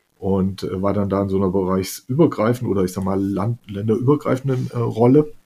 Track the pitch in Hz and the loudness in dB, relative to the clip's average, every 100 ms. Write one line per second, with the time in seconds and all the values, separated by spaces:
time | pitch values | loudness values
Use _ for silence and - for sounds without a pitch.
0 | _ _ 95 95 95 95 - 95 98 101 | _ _ -2 0 0 -4 -6 -2 -2 0
1 | 98 98 98 95 95 98 92 95 95 - | 0 0 0 0 0 0 0 -2 -4 -8
2 | - 135 147 - 107 123 117 98 90 101 | -4 2 2 2 0 0 -2 0 -2 -2
3 | 95 95 98 92 107 120 - 98 110 110 | -2 -2 -2 -2 -2 -4 -8 -4 -2 0
4 | 123 147 - 131 139 127 123 120 117 110 | 2 2 0 -2 -2 -2 -4 -4 -2 4
5 | 120 147 151 - | 6 6 4 -4